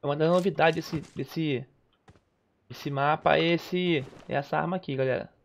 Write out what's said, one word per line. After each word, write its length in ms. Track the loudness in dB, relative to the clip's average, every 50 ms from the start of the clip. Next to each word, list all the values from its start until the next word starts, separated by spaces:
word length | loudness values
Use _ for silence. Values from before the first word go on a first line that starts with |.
| -2
É 40 |
uma 80 | -4 0
das 160 | 2 2 4
novidades 460 | 4 4 2 0 2 4 2 2 2
desse, 240 | 0 -6 -6 -8 -8 -8 -8 -10
desse, 520 | -10 -10 -8 -6 -4 -2 -2 -2 -2 -4 _ _ _ _ _ _ _ _ -20 -20 _ _ _ _ _ _ _ _ _ _ _
desse 220 | -18 -10 -8 -6
mapa, 480 | -2 0 2 2 0 2 4 4 4 6
é 40 | 6
esse, 640 | 4 2 0 -2 -2 -2 -2 0 2 0 0 -2 -4 -14 -20 -10 -4
é 60 | -4
essa 240 | -4 -2 -2 -2 -2
arma 180 | -2 -2 -4
aqui, 180 | -6 -6 -6 -4
galera. 380 | -2 0 0 -2 -4 -4 -10 _ _